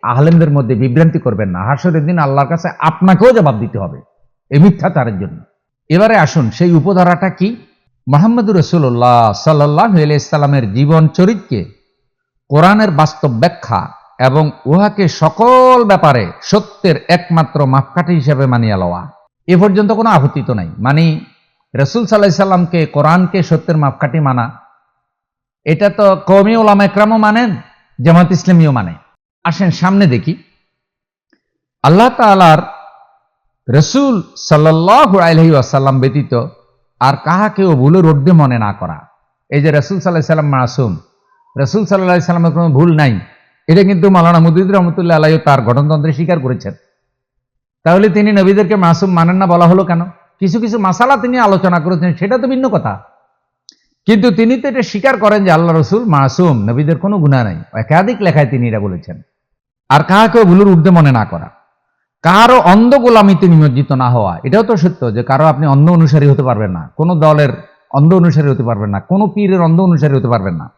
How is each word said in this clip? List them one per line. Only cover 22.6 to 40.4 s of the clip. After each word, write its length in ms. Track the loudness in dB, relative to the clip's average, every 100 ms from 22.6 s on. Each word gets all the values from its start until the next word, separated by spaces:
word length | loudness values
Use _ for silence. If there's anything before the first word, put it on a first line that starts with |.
| -2 -2 -2
কোরআনকে 500 | -2 0 0 0 -2
সত্যের 340 | -2 -2 -2 -2
মাপকাঠি 420 | -2 -4 -6 -2
মানা, 260 | -2 -2 -6 -10 _ _ _ _ _ _ _ _ _ _ -6
এটা 220 | 0 0
তো 160 | 2 0 0
কওমি 320 | 2 2 2 2
ওলামা 280 | 2 2
একরামও 340 | 2 0 0 2
মানেন, 320 | 0 0 -2 -6 -12 _ _ -4
জামাত 300 | 2 4 4
ইসলামীও 420 | 0 2 2 2
মানে। 220 | 0 -6 -12 _ _ _ _
আসেন 260 | -8 -4 -4
সামনে 320 | -2 -2 2 2
দেখি, 280 | 0 -4 -10 _ _ _ _ _ _ _ _ _ _ _ _ _ _
আল্লাহ 260 | 2 4 2
তাআলার 480 | 2 2 4 4 4 0 -18 -20 _ _ _ _ _ _ _ -2
রসুল 460 | 0 0 0 -2 -2 -6 -16
সাল্লাল্লাহু 760 | -2 2 2 2 2 2 2 2
আলাইহি 340 | 2 4 4
ওয়াসাল্লাম 440 | 2 0 -2 0 0
ব্যতীত 360 | -2 -2 -4 -6 -6 _ _ _ _ _
আর 140 | -2 -2
কাহাকেও 500 | -4 -2 -2 -2 0
ভুলের 300 | 2 2 4 2
ঊর্ধ্বে 260 | 2 0
মনে 240 | 0 0 -2
না 120 | -4
করা। 260 | -8 -12 -14 -20 _ _ _ _
এই 100 | -2
যে 80 | 0
রসুল 260 | -2 -4 -6
সাল্লাল্লাহু 260 | -4 -4
আলাইহি 80 | -2
সাল্লাম 180 | -2